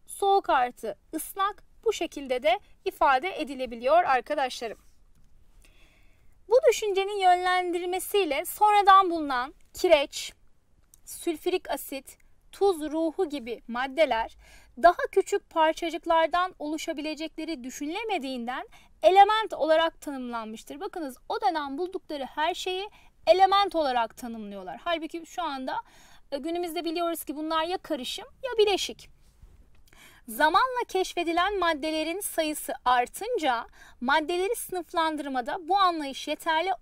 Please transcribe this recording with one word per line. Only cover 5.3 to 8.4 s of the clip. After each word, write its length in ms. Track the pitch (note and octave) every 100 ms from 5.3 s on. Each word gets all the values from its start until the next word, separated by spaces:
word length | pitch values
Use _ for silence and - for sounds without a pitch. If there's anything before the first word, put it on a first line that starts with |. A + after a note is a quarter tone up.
| - - - - - - _ - - - - -
Bu 60 | A#4 D#5+
düşüncenin 520 | - G#4+ F#4+ G4 G#4
yönlendirmesiyle 1200 | F#4 F4+ F4+ F4+ F4+ E4+ F4+ F4+ - G#4 F#4 G3